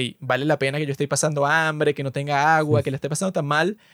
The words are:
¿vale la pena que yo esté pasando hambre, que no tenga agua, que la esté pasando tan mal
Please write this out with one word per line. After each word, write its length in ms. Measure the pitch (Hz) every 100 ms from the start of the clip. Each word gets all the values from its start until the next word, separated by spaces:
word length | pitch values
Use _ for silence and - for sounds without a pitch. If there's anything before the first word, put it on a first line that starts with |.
| 127 -
¿vale 260 | 131 127 143
la 140 | 147
pena 180 | 135 143
que 80 | 151
yo 60 |
esté 140 | 135 143
pasando 360 | 143 156 147 139
hambre, 480 | 160 160 151 147
que 100 | 143
no 80 | 139
tenga 420 | 135 143 143 147 160
agua, 260 | 156 147
que 80 | 143
la 40 | 139
esté 140 | 185
pasando 240 | 151 190
tan 120 | 185 143
mal 320 | 147 170 214 _